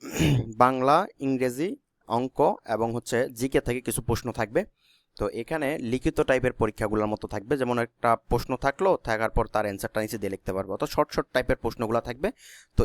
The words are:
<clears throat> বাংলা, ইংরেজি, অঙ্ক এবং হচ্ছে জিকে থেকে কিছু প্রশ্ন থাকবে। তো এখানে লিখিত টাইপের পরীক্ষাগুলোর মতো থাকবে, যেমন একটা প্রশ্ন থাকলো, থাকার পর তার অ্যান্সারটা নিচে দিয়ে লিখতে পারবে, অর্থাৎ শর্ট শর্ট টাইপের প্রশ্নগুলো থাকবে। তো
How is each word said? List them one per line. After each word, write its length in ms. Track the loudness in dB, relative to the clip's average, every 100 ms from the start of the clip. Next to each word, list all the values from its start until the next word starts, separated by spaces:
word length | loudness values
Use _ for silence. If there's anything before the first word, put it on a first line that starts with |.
<clears throat> 560 | -8 2 4 4 0 4
বাংলা, 500 | 4 6 6 4 4 -4
ইংরেজি, 580 | -2 0 0 0 -4 -6 _ _ -4
অঙ্ক 480 | -2 -2 2 2 2
এবং 300 | -4 -2 -2
হচ্ছে 340 | -4 -2 -2 -2
জিকে 320 | -2 -6 -4
থেকে 200 | -6 -4
কিছু 220 | -4 -6
প্রশ্ন 300 | -2 -4 -4
থাকবে। 320 | -6 -2 -2 -4 _ _ _ _ -6
তো 100 | -6
এখানে 500 | -4 -6 -4 -2 -4
লিখিত 420 | -4 -2 -2 0
টাইপের 320 | 2 2 2
পরীক্ষাগুলোর 540 | 0 -2 0 -2 0 0
মতো 220 | -2 -6
থাকবে, 280 | -8 -2 -2
যেমন 220 | 0 0
একটা 380 | -2 _ 2 2
প্রশ্ন 400 | 2 -2 -2 -2
থাকলো, 420 | -2 2 2 2
থাকার 260 | 0 0 0
পর 160 | 0 0
তার 180 | 0
অ্যান্সারটা 360 | -2 -4 -4 -4
নিচে 180 | -4 -4
দিয়ে 120 | -4
লিখতে 220 | -6 -4
পারবে, 200 | -4 -4
অর্থাৎ 160 | -4 -2
শর্ট 240 | 0 0
শর্ট 160 | -2 -2
টাইপের 240 | -2 0 -2
প্রশ্নগুলো 440 | -2 -4 0 0
থাকবে। 320 | -2 -4 -4 -6 -20 -20 _
তো 80 | 0